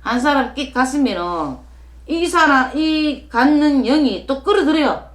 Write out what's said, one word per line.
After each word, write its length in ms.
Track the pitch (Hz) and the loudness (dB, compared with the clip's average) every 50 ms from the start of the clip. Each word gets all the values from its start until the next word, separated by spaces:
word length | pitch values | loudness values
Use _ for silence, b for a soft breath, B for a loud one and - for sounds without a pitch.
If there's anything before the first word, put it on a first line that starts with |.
한 180 | - 202 233 247 | -4 -4 -4 0
사람 360 | 247 294 285 269 240 240 - | 0 2 2 2 0 -2 -6
끽 180 | - 294 - | -8 -8 -6
갔으면은 840 | - 247 254 254 269 294 277 226 202 180 175 175 175 165 151 143 127 - b b b b b b b b b - | -2 -2 -2 0 0 0 0 0 -2 -4 -4 -4 -4 -4 -6 -6 -8 -12 b b b b b b b b b -6
이 160 | 302 330 349 | -4 -4 -2
사람, 500 | 330 339 339 320 302 277 262 262 262 - 285 | 0 2 2 4 4 4 2 0 0 -2 -2
이 500 | 311 320 311 311 311 302 269 - - - | -2 0 0 0 -2 -2 -4 -6 -10 -6
갔는 540 | - 226 254 294 302 294 294 302 285 269 | -2 2 2 4 4 4 4 4 2 2
영이 440 | 233 220 269 311 294 247 196 170 - | 2 2 2 2 2 0 -2 -4 -4
또 160 | - 269 269 - | -6 -6 -4 -2
끌어들여요. 600 | 349 415 392 311 285 302 320 294 233 160 - - - - | 0 0 2 2 2 2 2 0 0 -2 -4 -8 -18 -20